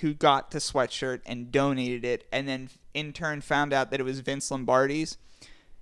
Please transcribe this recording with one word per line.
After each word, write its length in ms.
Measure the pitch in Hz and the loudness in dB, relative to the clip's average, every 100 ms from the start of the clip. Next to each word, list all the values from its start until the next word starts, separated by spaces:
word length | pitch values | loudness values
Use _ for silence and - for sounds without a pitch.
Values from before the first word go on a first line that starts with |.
who 120 | 160 | -4
got 380 | 147 151 139 - | 2 4 4 2
the 80 | 151 | -6
sweatshirt 640 | - 143 123 - 135 127 - | -2 0 0 0 -4 -6 -6
and 260 | 120 120 | -10 0
donated 520 | 127 139 135 123 123 120 | 2 2 0 -2 -4 -2
it, 200 | 117 - | -4 -2
and 160 | 123 139 | -4 -4
then 220 | 131 131 - - | -6 -8 -18 -12
in 200 | 143 151 | -8 -8
turn 280 | 143 160 147 | -6 -6 -4
found 300 | 143 147 147 | 0 0 2
out 180 | 139 131 | 2 2
that 80 | 139 | 0
it 40 | |
was 160 | 131 135 | -2 -4
Vince 280 | 127 139 - | -4 -4 -4
Lombardi's, 680 | 135 123 127 135 147 156 - - - - - - - | -4 4 4 4 2 -4 -8 -18 -20 -20 -20 -20 -20